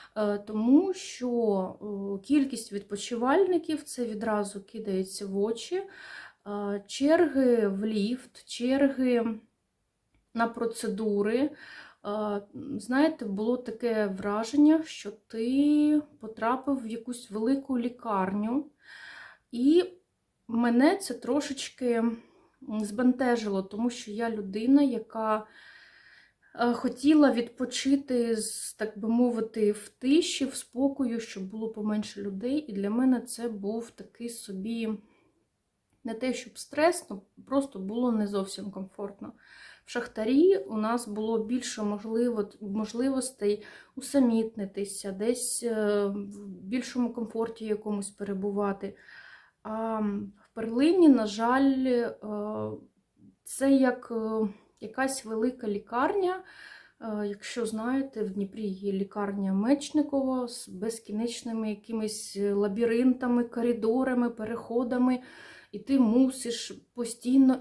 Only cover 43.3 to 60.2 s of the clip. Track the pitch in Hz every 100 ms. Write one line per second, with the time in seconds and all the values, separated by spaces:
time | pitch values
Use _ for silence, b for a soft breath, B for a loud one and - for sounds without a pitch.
43.3 | - 208 208 B B B - - 277 247
44.3 | 226 220 - 196 - 202 - 202 190 220
45.3 | 247 - - 233 220 208 208 202 202 202
46.3 | 202 202 180 190 247 - 247 233 240 220
47.3 | 226 226 - 220 214 214 208 196 - 202
48.3 | 196 202 202 202 196 196 B B B B
49.3 | B B _ 214 220 226 220 208 202 202
50.3 | - _ - 226 233 302 370 320 240 214
51.3 | 202 233 262 277 262 262 240 233 - 214
52.3 | 208 208 220 214 - - _ _ _ -
53.3 | _ - - 269 269 254 254 - 226 220
54.3 | 220 214 B B _ 220 - 269 - 220
55.3 | 226 247 247 214 202 - 233 311 403 359
56.3 | 370 B B B B B _ 226 214 208
57.3 | 202 - 247 220 214 233 269 269 220 196
58.3 | 190 196 220 214 190 202 190 196 208 202
59.3 | 202 190 190 226 285 - 302 285 277